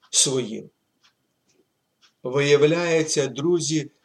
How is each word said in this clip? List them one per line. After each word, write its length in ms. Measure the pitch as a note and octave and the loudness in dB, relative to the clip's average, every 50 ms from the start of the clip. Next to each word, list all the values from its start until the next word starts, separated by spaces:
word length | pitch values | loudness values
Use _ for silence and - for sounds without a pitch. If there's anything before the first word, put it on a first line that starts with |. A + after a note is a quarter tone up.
| _ _ | _ _
своїм». 600 | - - - C#3 C3 C3 A#2 G#2 A2 G2+ - - _ _ _ _ _ _ _ _ _ _ _ _ _ _ _ _ _ _ _ _ _ _ _ _ _ _ _ _ _ _ - | -2 0 0 0 -2 -4 -4 -6 -10 -12 -14 -18 _ _ _ _ _ _ _ _ _ _ _ _ _ _ _ _ _ _ _ _ _ _ _ _ _ _ _ _ _ _ -10
Виявляється, 1040 | B2+ C3+ C#3+ C#3+ C#3+ D3 C#3 D3 D3+ E3 E3+ F3 E3+ E3 D#3+ D#3 D#3 - D3+ C#3 | -4 -2 0 4 4 4 6 6 4 4 0 0 0 0 0 0 0 0 -2 -2
друзі, 640 | C3 A2+ C#3 D3 F3 F3 E3+ C#3+ D3 D#3+ D3+ C3 - - _ | -2 -4 -4 0 0 0 0 0 -2 -4 -4 -4 -6 -14 _